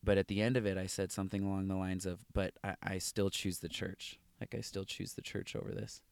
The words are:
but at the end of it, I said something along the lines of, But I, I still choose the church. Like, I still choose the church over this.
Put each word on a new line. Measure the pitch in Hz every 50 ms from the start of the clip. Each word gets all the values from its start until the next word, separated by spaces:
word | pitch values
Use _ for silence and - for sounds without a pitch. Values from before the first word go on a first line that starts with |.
| -
but | - 101
at | 95 98
the | - 101 98
end | 107 117 131
of | 127 113
it, | 101 95
I | 95 92
said | 95 - - 98 92
something | - - 98 95 98 101 98
along | 98 95 95 95
the | 95 95
lines | 95 95 92 92 92 92
of, | 95 90 90 - _ -
But | - 95 92 - - -
I, | 98 95 -
I | - - 98 95
still | - - - - 101 98
choose | - - - 98 90 -
the | - 85
church. | - - - 95 95 - - - - - _ _ _ _
Like, | 113 - -
I | 113
still | 110 - - 98 95
choose | - - - 95 - -
the | -
church | - - - 98 92 - -
over | - - -
this. | - 98 104 110 - - _ _